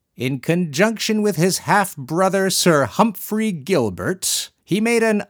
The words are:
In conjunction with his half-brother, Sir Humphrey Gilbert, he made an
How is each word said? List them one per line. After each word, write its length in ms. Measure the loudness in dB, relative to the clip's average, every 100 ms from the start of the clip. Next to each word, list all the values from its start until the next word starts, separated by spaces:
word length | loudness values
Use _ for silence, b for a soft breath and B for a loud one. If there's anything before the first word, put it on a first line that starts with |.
| _
In 240 | -6 -4 -4
conjunction 840 | -2 0 0 0 0 0 -2 0
with 120 | 0
his 240 | 2 0 0
half-brother, 880 | 2 2 2 -4 -6 0 2 2 0
Sir 340 | 2 4 4
Humphrey 680 | 2 2 0 0 -6 -4 -2
Gilbert, 1000 | -4 -2 0 0 -2 -6 -4 -4 -4 -6 _
he 180 | -4 -2
made 220 | 2 2
an 220 | 2 0 0